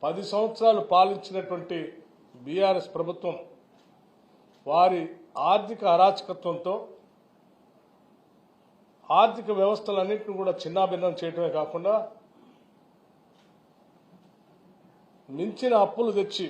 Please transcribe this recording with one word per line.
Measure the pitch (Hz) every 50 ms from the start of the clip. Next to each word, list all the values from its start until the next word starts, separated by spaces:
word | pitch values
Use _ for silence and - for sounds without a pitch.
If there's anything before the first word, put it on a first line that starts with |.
| -
పది | 147 170 190 196
సంవత్సరాలు | - - 208 220 220 220 - 220 226 220 202 - - 185
పాలించినటువంటి | 180 190 196 202 196 - - 190 190 185 - 180 175 165 - 180 165 160 165 - - - _ _ _ _ _ _
బీఆర్ఎస్ | 127 123 135 151 185 196 190 190 180 - - -
ప్రభుత్వం | 165 165 165 180 175 - 180 156 131 - - - - _ _ _ _ _ _ _ _ _ _ _ _ _ _ _ _ _ _ _ _ _
వారి | 139 143 165 180 185 185 175 160 165 - - - - _ -
ఆర్థిక | 139 160 185 214 196 196 226 - 214
అరాచకత్వంతో | 196 170 170 185 196 196 190 - - 185 180 - 175 165 - - 180 190 220 - - - - _ _ _ _ _ _ _ _ _ _ _ _ _ _ _ _ _ _ _ _ _ _ _ _ _ _ _ _ _ _ _ _ _ _ _ _ _ _ _ _ _ -
ఆర్థిక | 147 175 214 233 - 240 214 202
వ్యవస్థలన్నింటినీ | 214 196 190 202 214 202 - - 202 196 190 190 208 208 214 214 202 190
కూడా | 190 185 170 175 -
చిన్నాభిన్నం | 165 170 190 190 185 185 175 175 180 165 - 175
చేయటమే | 165 160 170 170 160
కాకుండా, | - 156 151 151 156 170 175 196 214 220 - - - - _ _ _ _ - _ _ _ _ _ _ _ _ _ _ _ _ _ _ _ _ _ _ _ _ _ _ _ _ _ _ _ _ _ _ _ _ _ _ - _ _ _ _ _ _ _ _ _ _ _ _ _ - _ _ _ _ _ _ _ -
మించిన | 135 143 175 214 208 - - 254 240 214 202
అప్పులు | 185 - 214 233 233
తెచ్చి | 202 202 190 196 - - 185 151